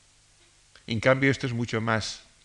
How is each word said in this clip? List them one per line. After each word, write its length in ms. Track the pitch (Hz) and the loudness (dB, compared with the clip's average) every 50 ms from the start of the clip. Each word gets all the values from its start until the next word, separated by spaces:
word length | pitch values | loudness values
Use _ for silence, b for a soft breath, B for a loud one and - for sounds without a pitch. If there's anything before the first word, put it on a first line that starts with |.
| _ _ _ _ _ _ _ _ _ _ _ _ _ _ - - _ | _ _ _ _ _ _ _ _ _ _ _ _ _ _ -20 -14 _
En 140 | - 110 107 | -6 -4 2
cambio, 300 | - 135 131 135 139 135 | 4 4 4 4 4 2
esto 160 | 135 - - | 2 0 -2
es 80 | 131 120 | -4 -4
mucho 260 | 117 120 113 - 113 | -4 -4 -2 -4 -2
más 400 | 110 117 113 110 101 - - - - - _ _ | 0 0 0 0 -2 -4 -10 -12 -16 -20 _ _